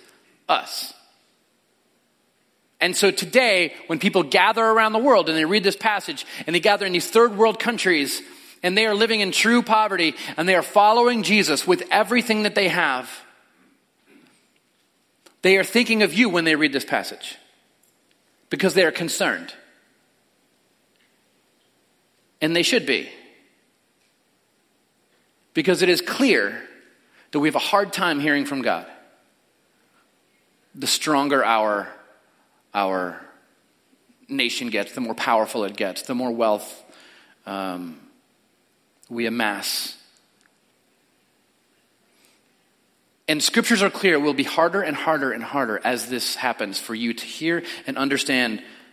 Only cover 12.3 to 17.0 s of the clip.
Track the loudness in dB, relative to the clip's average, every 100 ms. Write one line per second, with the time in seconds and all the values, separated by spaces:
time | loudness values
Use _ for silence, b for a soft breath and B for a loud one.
12.3 | 0 0 0 0 0 0 -2 -6 -16 -20
13.3 | _ _ _ _ _ _ _ _ -20 _
14.3 | _ _ _ _ _ _ _ _ _ -20
15.3 | _ 2 4 2 2 2 2 2 2 2
16.3 | 2 2 2 2 0 -2 -4